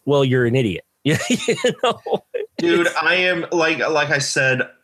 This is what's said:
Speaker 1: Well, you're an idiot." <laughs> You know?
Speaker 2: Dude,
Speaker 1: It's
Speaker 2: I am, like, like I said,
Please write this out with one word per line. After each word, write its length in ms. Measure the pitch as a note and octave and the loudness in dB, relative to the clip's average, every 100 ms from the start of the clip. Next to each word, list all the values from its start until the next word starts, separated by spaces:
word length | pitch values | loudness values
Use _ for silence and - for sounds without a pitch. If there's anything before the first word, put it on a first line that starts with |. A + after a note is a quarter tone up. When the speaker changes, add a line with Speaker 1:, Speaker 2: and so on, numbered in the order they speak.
| - | 0
Speaker 1:
Well, 180 | C#3+ | 2
you're 220 | C3+ B2+ A#2+ | 4 2 2
an 100 | C3 | 2
idiot." 280 | A2+ E2+ - | 0 -2 -10
<laughs> 140 | _ | _
You 120 | C#3 D#3 - B3+ - G#3 B3+ - | -2 -2 -2 -2 -2 -2 -2 0
know? 160 | A#3 - - - _ - - - | -2 -2 -4 -6 _ -10 -8 -4
Speaker 2:
Dude, 280 | E3+ E3+ E3+ | 0 2 2
Speaker 1:
It's 80 | D#3+ | 0
Speaker 2:
I 180 | D#3+ F3+ | 0 2
am, 300 | F3+ F3 D#3+ | 0 -2 -2
like, 260 | E3+ D#3+ D3+ | 0 0 0
like 320 | A2+ D#3 D3 | 0 0 0
I 80 | C#3+ | 0
said, 440 | C3+ D3 C3 B2+ - - | -2 0 0 0 -4 -6